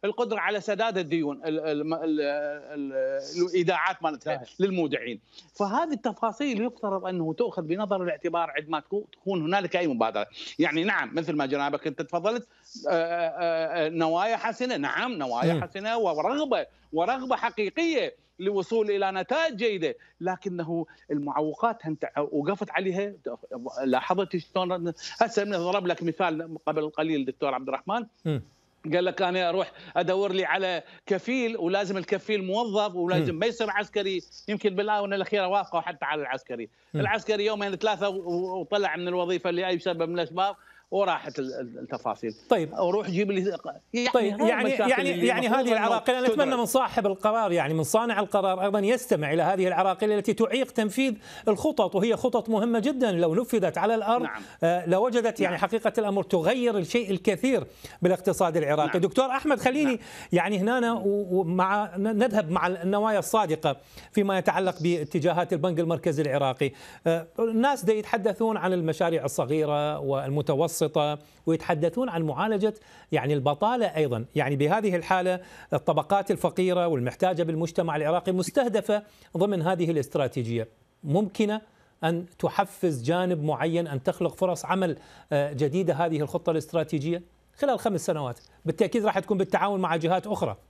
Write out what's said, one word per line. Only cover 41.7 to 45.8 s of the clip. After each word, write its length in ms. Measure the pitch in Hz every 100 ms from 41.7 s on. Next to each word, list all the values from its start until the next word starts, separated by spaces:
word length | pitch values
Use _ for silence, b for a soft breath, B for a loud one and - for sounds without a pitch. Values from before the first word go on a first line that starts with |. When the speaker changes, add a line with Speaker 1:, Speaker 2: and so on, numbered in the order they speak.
| 117
Speaker 1:
التفاصيل. 560 | 127 127 123 104 117 107 -
Speaker 3:
طيب. 240 | 233 156
Speaker 1:
وروح 380 | - 175 196 196
جيب 200 | 180 202
لي، 280 | 196 185 170 165 - _
يعني 140 | 233 240
Speaker 3:
طيب، 320 | 247 208 208
Speaker 1:
هاي 80 | 220
Speaker 3:
يعني، 200 | 226 254
Speaker 1:
المشاكل 220 | 269 214
Speaker 3:
يعني، 240 | 247 -
Speaker 1:
اللي 120 | 175 240
Speaker 3:
يعني 200 | 233 247
Speaker 1:
المفروض 200 | 254 247
Speaker 3:
هذه 100 |
Speaker 1:
أنه 100 | 220